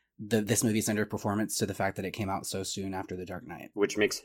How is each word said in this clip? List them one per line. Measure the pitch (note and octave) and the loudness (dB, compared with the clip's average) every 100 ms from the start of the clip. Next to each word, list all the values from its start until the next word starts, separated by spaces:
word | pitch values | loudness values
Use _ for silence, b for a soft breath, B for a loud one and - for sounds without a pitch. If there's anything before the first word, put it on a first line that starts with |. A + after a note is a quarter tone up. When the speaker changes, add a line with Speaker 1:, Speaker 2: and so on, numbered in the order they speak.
| b - | b -14
Speaker 1:
the, | G#2 A2 | 0 0
this | G#2 A2 | 4 2
movie's | A#2 G#2+ G#2 | 4 2 2
underperformance | G#2+ G2+ G#2 G#2+ G2+ G#2+ - | 0 0 -2 0 0 0 0
to | G2+ | -2
the | |
fact | G2 G2 F#2+ | 0 -2 -2
that | |
it | F#2+ | -4
came | G2 G2 | -4 -2
out | G2 - | -2 -4
so | G2+ | -4
soon | F#2+ - G2 | -4 -4 -4
after | F#2+ F#2 F2+ | -6 -6 -8
The | |
Dark | F2+ F2+ E2 | -8 -10 -10
Knight. | E2+ - | -12 -8
Speaker 2:
Which | - G2+ G#2 | 2 2 6
makes | G2+ - | 4 4